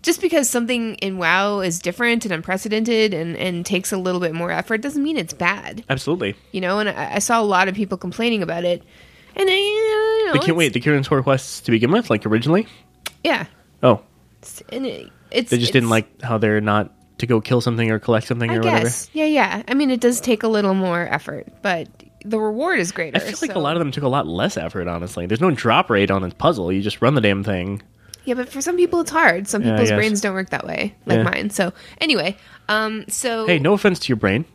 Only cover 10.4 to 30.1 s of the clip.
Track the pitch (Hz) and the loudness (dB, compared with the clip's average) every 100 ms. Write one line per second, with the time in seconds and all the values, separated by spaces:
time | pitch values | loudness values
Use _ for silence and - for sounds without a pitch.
10.4 | 165 165 156 120 135 147 135 143 127 135 | 0 2 2 0 0 0 2 0 2 0
11.4 | - - - 113 120 202 233 107 110 113 | -2 -10 0 2 4 2 2 -2 2 0
12.4 | 127 175 226 - _ _ - - - 247 | 4 2 0 -10 _ _ -18 -6 -2 -2
13.4 | - - _ _ 127 107 - _ _ _ | -4 -14 _ _ 2 2 -2 _ _ _
14.4 | - - - 233 262 80 - _ _ 226 | -20 -20 -14 -10 -8 -10 -16 _ _ -2
15.4 | 226 120 120 135 117 113 110 _ 123 110 | 2 2 4 2 4 2 0 _ -4 2
16.4 | 107 107 107 104 101 _ _ _ 117 117 | 4 2 2 0 0 _ _ _ 2 2
17.4 | - 127 120 117 113 110 - 110 - 120 | 2 0 2 0 0 0 2 0 0 -2
18.4 | 117 117 113 110 - - - 311 311 302 | 0 0 2 2 0 -4 -8 -2 2 2
19.4 | 190 208 233 262 285 254 240 247 - 220 | 2 -2 -2 0 2 2 2 2 0 0
20.4 | 226 214 202 190 185 170 175 151 - 147 | 2 2 2 2 2 -2 -2 -4 -6 -12
21.4 | - - 202 175 - - - _ 208 220 | -14 -8 -4 -4 -6 -16 -20 _ -4 -2
22.4 | 214 214 330 330 175 - 160 202 - 208 | 0 0 0 0 -2 -4 -2 -2 -4 -6
23.4 | 311 196 147 170 151 135 139 135 80 85 | -4 -2 0 0 -2 -2 0 0 -2 -2
24.4 | 147 147 82 101 87 85 87 - 87 113 | -2 -2 -6 -4 -4 -4 -6 -6 -2 0
25.4 | 180 135 120 120 - 107 98 98 92 - | 2 2 2 2 4 2 4 2 -2 0
26.4 | 151 139 85 95 101 - 117 143 107 98 | 0 0 0 0 -2 0 2 4 2 0
27.4 | 101 95 92 98 - _ - - - 247 | -2 -4 -4 -8 -12 _ -20 -14 -6 -4
28.4 | 247 269 277 359 349 349 330 320 302 175 | -4 -6 -4 2 2 2 0 2 4 2
29.4 | 202 208 233 220 233 208 214 | -2 0 2 2 4 4 2